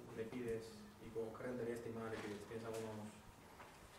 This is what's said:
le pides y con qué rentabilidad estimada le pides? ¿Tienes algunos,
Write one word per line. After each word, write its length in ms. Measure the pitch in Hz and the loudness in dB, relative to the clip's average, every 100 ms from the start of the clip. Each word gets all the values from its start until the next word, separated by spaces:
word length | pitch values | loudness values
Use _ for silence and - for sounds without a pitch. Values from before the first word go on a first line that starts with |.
| - 117 | -4 0
le 60 | |
pides 560 | 107 123 117 113 - 104 - - 110 | 0 2 4 4 2 -6 -10 -8 -2
y 40 | |
con 160 | 113 113 - | 2 2 2
qué 60 | |
rentabilidad 340 | 123 120 117 117 | 2 4 4 4
estimada 320 | 117 113 110 | 2 0 2
le 80 | 107 | 2
pides? 220 | 104 101 - | 0 0 -2
¿Tienes 180 | 113 113 | -2 2
algunos, 400 | 110 110 107 107 - - - - - - - - | 2 2 0 -2 -6 -12 -12 -14 -12 -12 -12 -12